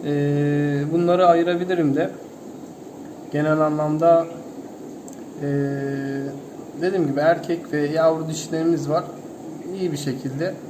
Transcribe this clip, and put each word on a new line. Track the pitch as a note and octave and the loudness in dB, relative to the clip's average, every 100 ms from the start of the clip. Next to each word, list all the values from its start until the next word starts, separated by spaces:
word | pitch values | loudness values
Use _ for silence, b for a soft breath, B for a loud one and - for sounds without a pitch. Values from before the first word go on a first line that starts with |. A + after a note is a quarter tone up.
| D3+ | 0
E, | D3 C#3+ C#3+ C#3+ D3 D3 C#3+ D3 | 0 2 2 2 2 2 2 2
bunları | E3+ F3 F3+ F3+ | 2 4 6 8
ayırabilirim | E3+ E3+ F3 F3+ F3+ D3+ C#3 | 6 4 2 0 2 4 2
de. | F3 - - - - - - - - - - - - | 0 -4 -14 -16 -16 -16 -16 -16 -16 -14 -14 -14 -6
Genel | D3 D3+ D#3 | 0 2 4
anlamda, | D#3 D3+ D3+ D3+ E3 E3 E3 - - - - - - - - - - - | 4 2 0 4 8 6 4 -8 -14 -14 -14 -14 -14 -14 -14 -16 -14 -6
e, | C#3+ C#3+ C#3 C#3 C#3 C#3 C3+ C#3 C#3 C#3 - - - - | -2 0 0 -2 -4 -4 -4 -4 -6 -8 -14 -14 -14 -2
dediğim | F3 F#3+ D3+ | 0 2 2
gibi | C3+ | 4
erkek | D#3 E3 - E3 - | 4 4 0 -4 -2
ve | D3+ D3 | -2 0
yavru | D#3 D#3+ D#3+ D#3+ | 2 2 2 -2
dişilerimiz | D#3 - D#3+ E3 E3 C#3 | -6 -4 0 2 2 0
var. | D#3+ - - - - - - - F#3+ | -2 -2 -12 -14 -14 -14 -12 -10 -4
İyi | F3+ | -2
bir | C#3+ | -2
şekilde. | C#3+ B2 C#3 C3+ F3 - - | -4 -4 -6 -4 -4 -6 -12